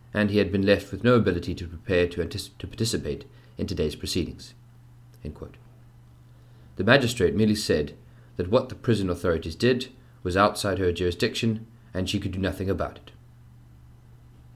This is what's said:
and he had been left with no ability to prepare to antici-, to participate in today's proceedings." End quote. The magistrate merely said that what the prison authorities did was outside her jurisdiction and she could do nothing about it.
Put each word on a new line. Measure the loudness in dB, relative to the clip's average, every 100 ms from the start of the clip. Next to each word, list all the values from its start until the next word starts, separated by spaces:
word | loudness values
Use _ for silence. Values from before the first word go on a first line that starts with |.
| -6
and | 0 2
he | 2
had | 2
been | 2 4
left | 2 0
with | -2
no | 4
ability | 4 4 0 -4
to | -8 -8
prepare | -10 0 2 2
to | 0
antici-, | -4 -6 -10 -14
to | -12
participate | -4 -2 -2 -4 -8 -10 -20 -16 -8
in | -6
today's | -2 -4
proceedings." | -4 -6 -4 -4 -8 -18 -20 -20 -20 -20 -20 -20 -16
End | -14 -14
quote. | -16 -18 -20 -20 -20 -20 -20 -20 -20 -20 -20 -20 -14
The | -2
magistrate | 4 4 4 2 2 4
merely | 2
said | 2 2 0 0 -8 -20 -20 -14 -6
that | 0
what | 0 0
the |
prison | -6 0 0 0
authorities | -2 0 -2 -4
did | 0 2 2 -2 -16 -20 -8
was | -2 4
outside | 4 2 -2 0
her | 0
jurisdiction | 0 -2 0 -2 0 -2 -4 -8 -20 -10
and | -6 -4
she | -4
could | -4
do | -2
nothing | -4 -2 -2
about | -2 -4 -10
it. | -20 -20 -20 -20 -20 -20 -20 -20 -20 -20 -20 -20 -20 -20 -20